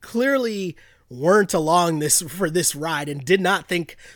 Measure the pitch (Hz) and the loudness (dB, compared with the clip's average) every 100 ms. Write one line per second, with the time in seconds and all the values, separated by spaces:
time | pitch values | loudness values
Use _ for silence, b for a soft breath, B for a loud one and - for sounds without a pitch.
0 | - 233 269 269 233 202 185 - b b | -8 -2 0 0 0 -4 -8 -10 b b
1 | b 123 156 208 190 180 156 175 170 156 | b -2 4 4 4 0 2 4 2 0
2 | 151 - 165 175 175 170 151 143 160 147 | 0 0 -2 -4 -2 0 -2 -2 -4 -4
3 | 147 143 131 196 185 190 - 175 156 - | -6 -6 0 2 2 0 -2 -4 -4 -12
4 | B | B